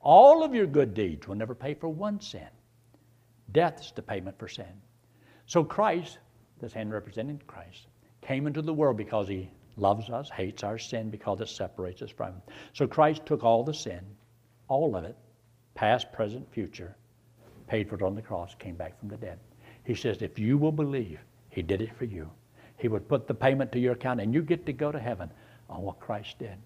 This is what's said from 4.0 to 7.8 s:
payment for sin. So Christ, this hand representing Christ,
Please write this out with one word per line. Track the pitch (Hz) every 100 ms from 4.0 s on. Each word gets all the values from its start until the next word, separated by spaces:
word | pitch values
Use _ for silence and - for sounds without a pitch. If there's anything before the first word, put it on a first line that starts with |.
payment | - 101 92 -
for | 110
sin. | - 90 95 _ _ _ _ _ - _
So | 175
Christ, | 151 - 208 170 156 - _ _ _ _
this | 113
hand | 113 107
representing | 107 101 107 127 147 -
Christ, | - 87 -